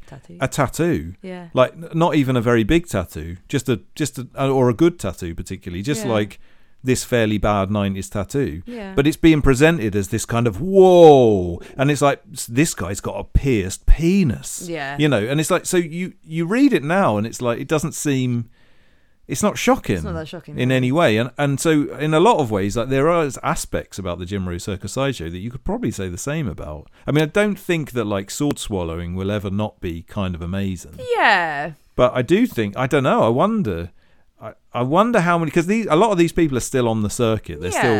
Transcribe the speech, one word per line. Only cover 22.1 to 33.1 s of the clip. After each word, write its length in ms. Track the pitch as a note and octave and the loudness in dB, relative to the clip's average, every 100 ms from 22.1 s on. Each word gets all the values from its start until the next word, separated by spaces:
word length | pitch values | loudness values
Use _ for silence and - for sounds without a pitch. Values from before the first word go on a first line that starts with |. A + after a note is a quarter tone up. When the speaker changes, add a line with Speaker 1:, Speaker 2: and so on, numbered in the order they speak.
| D#3 | 4
Speaker 2:
a 40 | |
lot 200 | G#3 A3+ | 4 4
of 100 | A#2+ | 2
ways, 240 | G#2+ G2+ G#2+ | 0 -2 -2
like, 140 | B2 | -2
there 200 | C3+ D#3 | 0 2
are 200 | F3 D3 A2+ | 2 -2 -4
aspects 560 | C3 E3+ - D#2+ - - | -4 -4 -4 -6 -8 -8
about 180 | F#2 F2 | -8 -6
the 60 | F2 | -6
Jim 240 | G2 F2+ | -6 -4
Rose 140 | F2 | -6
Circus 300 | - F#2 - | -8 -10 -8
Sideshow 360 | C3 C#3 B2 E2 | -4 -4 -4 -8
that 80 | F2+ | -10
you 140 | A2 | -10
could 120 | B2 | -10
probably 280 | - A3+ C#3 | -6 -4 -4
say 180 | - F#2+ | -6 -8
the 80 | F2+ | -8
same 300 | - D#3 A#2+ | -8 -6 -6
about. 400 | - D2+ D2+ - - - | -8 -12 -14 -16 -14 -2
I 40 | |
mean, 120 | C#3+ | 0
I 40 | D#3 | 0
don't 320 | G3+ G#3 G3 | 0 0 -2
think 320 | - E3+ C#3 | -4 -4 -4
that, 140 | B2 G#2+ | -4 -2
like, 260 | G2+ G2+ | -4 -4
sword 260 | - D3 - | -4 -4 -4
swallowing 560 | - G2+ E2 E2 E2+ F#2 | -6 -6 -4 -6 -6 -6
will 160 | F#2+ | -4
ever 180 | G#2 G2 | -4 -4
not 280 | G2 G#2+ - | -4 -4 -6
be 220 | F2+ E2+ | -10 -10
kind 320 | - - F#2 E2+ | -10 -6 -6 -6
of 60 | |
amazing. 580 | E2+ G2 G2 F2 - - B4+ A#4 | -6 -4 -4 -6 -10 -12 -4 0
Speaker 1:
Yeah. 580 | C#4 G3 E3 C#3+ D#3+ D3 _ - | 2 2 0 -4 -8 -10 _ 0
Speaker 2:
But 180 | B2 B2+ | 2 2
I 80 | |
do 240 | B2 F#3 B3 | 0 2 2
think, 280 | - G#2 A2+ | -2 -4 -2
I 120 | C3 | 0
don't 160 | D3+ | 0
know, 200 | C3 | 2